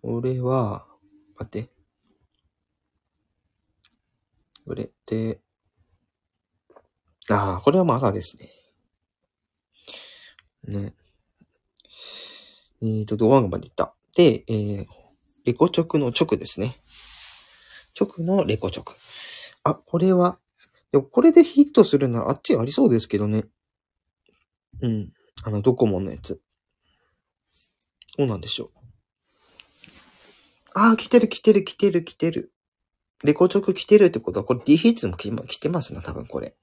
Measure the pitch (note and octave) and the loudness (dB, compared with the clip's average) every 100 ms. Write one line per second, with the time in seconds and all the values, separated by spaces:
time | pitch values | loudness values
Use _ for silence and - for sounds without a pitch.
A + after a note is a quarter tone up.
0 | A#2 A#2 B2+ B2+ B2 C3 A2 - - _ | -8 -6 -4 -4 -2 -2 -2 -6 -14 _
1 | _ _ _ _ A2 - A#2 _ _ _ | _ _ _ _ -12 -12 -12 _ _ _
2 | _ _ _ _ _ _ _ _ _ _ | _ _ _ _ _ _ _ _ _ _
3 | _ _ _ _ _ _ _ _ _ _ | _ _ _ _ _ _ _ _ _ _
4 | _ _ _ _ _ - - - - _ | _ _ _ _ _ -20 -14 -12 -12 _
5 | - A2 A2+ G#2+ _ _ _ _ _ _ | -8 -6 -4 -8 _ _ _ _ _ _
6 | _ _ _ _ _ _ _ - _ _ | _ _ _ _ _ _ _ -20 _ _
7 | _ _ - G#2 G2+ F2+ C#3+ F3 F3 B2 | _ _ -4 -2 -2 0 0 2 2 2
8 | C3 G2+ - - - _ _ _ _ _ | 0 -2 -8 -14 -20 _ _ _ _ _
9 | _ _ _ _ _ _ _ _ - - | _ _ _ _ _ _ _ _ -20 -20
10 | - - - _ _ _ - G2+ G2+ - | -20 -20 -20 _ _ _ -12 -10 -10 -14
11 | _ _ _ _ _ _ _ _ _ - | _ _ _ _ _ _ _ _ _ -20
12 | - - - - - - _ _ A2+ A2 | -18 -16 -18 -20 -20 -20 _ _ -6 -6
13 | G#2+ G#2+ A2 C3+ G#2+ - - - - _ | -6 0 4 4 2 -6 -10 -8 -8 _
14 | _ - E3+ A2 - A2 G#2 G2+ - - | _ 4 4 4 -4 -4 -4 -8 -12 -20
15 | _ _ _ _ - B2 E3 - D#3+ D3+ | _ _ _ _ -4 0 0 0 -2 0
16 | C3+ A#2+ D#3+ G#2+ - - A2+ - _ - | -2 -2 -2 -2 -4 -6 -8 -8 _ -20
17 | - - - - - - _ - - - | -20 -20 -20 -20 -20 -20 _ -20 -20 -6
18 | G#3 - E3 G3 - G#2+ F#2 E2 - - | -6 -4 -2 -2 0 -2 -4 -8 -16 -20
19 | - - - - - _ - - _ E3+ | -20 -20 -18 -18 -20 _ -6 -6 _ -2
20 | F#3 F#3 F3 - _ _ _ _ _ C#3 | 2 2 2 -2 _ _ _ _ _ -2
21 | C3+ - E4 D#4+ D#4+ - C#4+ - G3+ C#3 | 0 4 6 8 6 6 4 6 4 4
22 | C3+ A#2 - C3 - - B2+ D3+ C4 A#2 | 0 -2 -2 -4 0 -2 0 2 2 2
23 | - G2+ G#2 G#2+ - _ _ _ _ _ | 0 -4 -2 -2 -4 _ _ _ _ _
24 | _ _ _ _ _ _ _ - A#2+ A2 | _ _ _ _ _ _ _ -8 -4 -4
25 | G2+ _ _ - - G#2 G#2+ B2+ A#2 F#2 | -8 _ _ -16 -8 -2 0 2 0 0
26 | F#2+ - - D#2 _ _ _ _ _ _ | -6 -10 -12 -14 _ _ _ _ _ _
27 | _ _ _ _ _ _ _ _ _ _ | _ _ _ _ _ _ _ _ _ _
28 | - - C#3 G2+ D#2+ - - _ - _ | -20 -4 -4 -4 -8 -10 -10 _ -20 _
29 | _ _ _ _ _ _ - _ - - | _ _ _ _ _ _ -20 _ -20 -20
30 | _ _ - - _ _ - - A3+ A3 | _ _ -20 -20 _ _ -10 2 4 4
31 | - B3 A#3 - - G3+ G3 - G3+ E3+ | 4 4 4 0 4 4 2 -2 0 0
32 | E3+ - E3 D#3+ - _ _ _ _ _ | -4 -4 -4 -4 -12 _ _ _ _ _
33 | _ _ - D3+ F#3 G3+ G3 F#3+ - G#3 | _ _ -2 4 4 2 0 -6 4 6
34 | G3 - - G#2 - B2 - D#3 A3 A3+ | 6 2 -6 -6 -2 -4 4 4 4 2
35 | G2 F2 G#2 A2+ - - - F3 - - | -4 -8 -8 -10 -10 -8 -6 -6 -6 -10
36 | - - - - - _ | -12 -12 -10 -10 -10 _